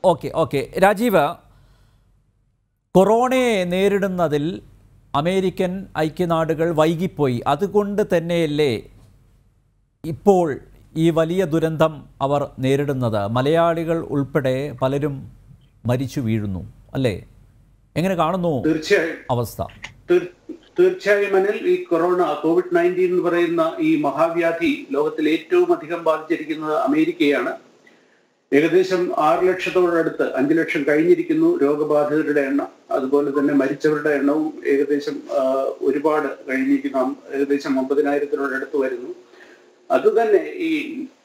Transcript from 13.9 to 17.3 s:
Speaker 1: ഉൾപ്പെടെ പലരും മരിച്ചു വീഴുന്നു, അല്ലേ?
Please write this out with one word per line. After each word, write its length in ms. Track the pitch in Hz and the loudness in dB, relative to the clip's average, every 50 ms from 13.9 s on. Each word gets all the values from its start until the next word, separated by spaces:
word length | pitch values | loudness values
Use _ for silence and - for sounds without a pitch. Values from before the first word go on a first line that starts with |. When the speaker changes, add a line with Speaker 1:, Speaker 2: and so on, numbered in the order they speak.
| 165 165 | -4 -4
Speaker 1:
ഉൾപ്പെടെ 760 | - - - 143 139 131 - 160 135 131 131 131 139 147 135 123 | -4 -4 -4 -4 -4 -2 -2 -2 0 0 -2 -2 -4 -6 -6 -2
പലരും 500 | 139 131 135 143 139 151 139 135 95 101 - - - - - - _ _ _ _ _ | -2 -2 0 0 -2 -4 -6 -6 -12 -16 -20 -20 -20 -20 -20 -20 _ _ _ _ _
മരിച്ചു 340 | 110 123 131 139 123 - 156 | -2 -2 -2 -2 -4 -4 -4
വീഴുന്നു, 540 | 131 110 110 110 104 104 95 87 87 104 - - - - - | -2 0 -2 -2 -2 -4 -6 -8 -10 -12 -18 -20 -20 -10 -6
അല്ലേ? 340 | 135 135 120 95 - - - | -2 -2 -2 -2 -4 -10 -16